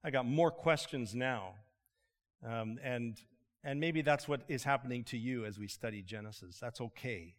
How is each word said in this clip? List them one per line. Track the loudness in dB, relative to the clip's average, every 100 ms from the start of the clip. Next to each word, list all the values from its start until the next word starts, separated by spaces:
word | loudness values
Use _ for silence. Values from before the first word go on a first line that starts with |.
I | 2
got | 2 4
more | 6 6
questions | 6 4 4 2 -4 -2
now. | 0 0 0 -4 -12 -20 _ _ _ _ _ _ _ -4
Um, | -2 -2 -4
and, | -4 -2 -4 -6 -16 _ _ _
and | -4 0
maybe | 2 4
that's | 6 4 4
what | -2 0
is | -2
happening | 2 2 2 -4 -2
to | -4
you | -2 -2 -2
as | -6
we | -8
study | -6 -6 -6
Genesis. | -8 -8 -8 -12 -14 -10
That's | -10 -6
okay. | -8 -4 -4 -4 -8